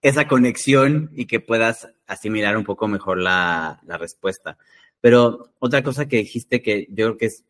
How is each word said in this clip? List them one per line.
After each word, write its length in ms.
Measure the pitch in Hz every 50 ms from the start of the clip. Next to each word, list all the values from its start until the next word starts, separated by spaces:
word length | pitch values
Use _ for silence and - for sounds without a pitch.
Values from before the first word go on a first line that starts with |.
| -
esa 240 | 143 135 147 147 143
conexión 800 | 139 127 123 123 117 - - - 135 135 135 139 151 151 156 156 -
y 120 | - 120
que 140 | - - 113
puedas 480 | - - 117 113 113 113 113 - - - _ _ _
asimilar 500 | _ 98 - - 107 110 107 104 104 104
un 80 | 110 104
poco 240 | 104 101 - - 107
mejor 300 | 104 98 - 95 92 92
la, 600 | 90 92 92 92 90 87 85 82 80 80 76 _ _
la 140 | - 85 85
respuesta. 580 | 85 85 - _ - 95 92 - _ 82 78 _ _ _ _ _ _ _ _ _
Pero 520 | - 120 117 120 120 117 117 - - _ _ _
otra 240 | - 123 127 139 135
cosa 260 | 143 127 135 147 147
que 80 | 131 113
dijiste 440 | 104 - - 120 120 _ - 123 -
que 240 | - 104 104 98 -
yo 160 | 101 101 110
creo 100 | 113 110 110
que 80 | 117
es 180 | 110 - - _ _